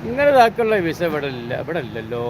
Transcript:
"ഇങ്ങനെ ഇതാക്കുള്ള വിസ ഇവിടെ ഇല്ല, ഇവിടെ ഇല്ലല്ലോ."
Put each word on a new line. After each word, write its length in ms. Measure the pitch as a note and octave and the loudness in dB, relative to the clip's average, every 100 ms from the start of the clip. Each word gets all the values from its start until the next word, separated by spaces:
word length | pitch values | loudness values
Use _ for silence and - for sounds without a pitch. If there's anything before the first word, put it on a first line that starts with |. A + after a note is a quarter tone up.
| A3+ | -6
"ഇങ്ങനെ 220 | B3 C#4+ | 2 4
ഇതാക്കുള്ള 420 | C4+ A#3 - A3+ G#3+ E3+ | 6 6 4 0 0 0
വിസ 160 | D3+ E3+ | -2 -2
ഇവിടെ 180 | D3+ C#3 | -2 -4
ഇല്ല, 180 | B2+ A#2+ B2 | -6 -8 -8
ഇവിടെ 160 | B2+ E3+ B2 | -6 -6 -6
ഇല്ലല്ലോ." 360 | A2 A2 A#2+ | -8 -6 -6